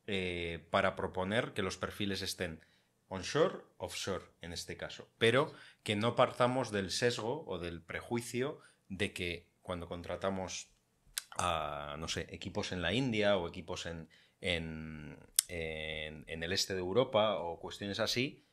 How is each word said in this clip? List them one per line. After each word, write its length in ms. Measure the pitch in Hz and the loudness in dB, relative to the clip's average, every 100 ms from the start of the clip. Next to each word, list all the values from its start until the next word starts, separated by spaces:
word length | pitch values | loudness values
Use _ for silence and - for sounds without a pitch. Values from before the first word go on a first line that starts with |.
| - | -4
eh, 600 | 98 90 87 85 82 - | -2 0 -2 -2 -6 0
para 260 | 101 95 - | 4 4 2
proponer 580 | 92 90 92 110 - | -2 -2 0 0 0
que 80 | - | 0
los 140 | 95 - | -2 -2
perfiles 460 | 95 - 101 95 | -4 -2 -2 -2
estén 380 | 92 - 90 82 - _ _ _ - | -4 -4 -4 -6 -16 _ _ _ -10
onshore, 560 | 95 87 143 180 - - - | -6 0 2 2 0 -12 -10
offshore 480 | 92 - - 90 - _ | -8 -6 -4 -4 -6 _
en 100 | 85 | -10
este 240 | 85 - 87 | -8 -8 -8
caso, 340 | 78 - - - | -8 -10 -14 4
pero 380 | 113 127 160 - - - | 6 6 4 -2 -20 -8
que 140 | - 104 | 0 2
no 180 | 113 | 4
partamos 560 | 120 120 - 123 127 117 | 6 6 6 4 4 0
del 200 | 101 92 | 0 0
sesgo 520 | - 123 120 110 147 165 | 2 2 2 -2 -4 -4
o 120 | 90 | -6
del 220 | 87 85 | -6 -8
prejuicio 800 | - - - 120 117 120 135 160 - _ - | -8 -8 -2 -2 -2 -2 -2 -4 -14 _ -8
de 240 | 95 98 | -2 -2
que 340 | - 90 85 - _ | 0 -2 -4 -10 _
cuando 260 | - 87 85 | -6 -6 -6
contratamos 800 | 87 85 90 98 95 92 - - _ _ _ _ - - | -8 -6 -2 0 0 -2 -6 -10 _ _ _ _ -8 -6
a, 640 | - 90 82 76 73 73 73 | 0 2 2 0 -4 -6 -6
no 100 | 82 | -4
sé, 180 | - 80 | -4 -4
equipos 420 | 85 95 92 98 | -8 -6 -4 -2
en 100 | 92 | 0
la 100 | 85 | 0
India 460 | 107 135 110 101 101 | 2 2 4 6 6
o 100 | 85 | 2
equipos 380 | 90 87 87 87 | -6 -8 -6 -6
en, 220 | 82 80 - _ _ | -8 -12 -18 _ _
en, 800 | 98 85 80 80 80 78 76 - - - - | 0 0 0 -6 -8 -10 -12 -14 -4 0 0
en, 760 | 87 80 78 78 78 76 78 - | 0 -2 -2 -4 -4 -4 -8 -8
en 160 | 80 | -4
el 100 | 82 | 0
este 220 | 95 - | 0 0
de 60 | 95 | 0
Europa 560 | 90 101 131 107 107 92 | 2 2 4 6 6 4
o 220 | 85 80 | -2 -4
cuestiones 400 | 90 - 101 98 | -8 -8 -4 0
así, 480 | 107 - 135 - _ | 0 2 0 -4 _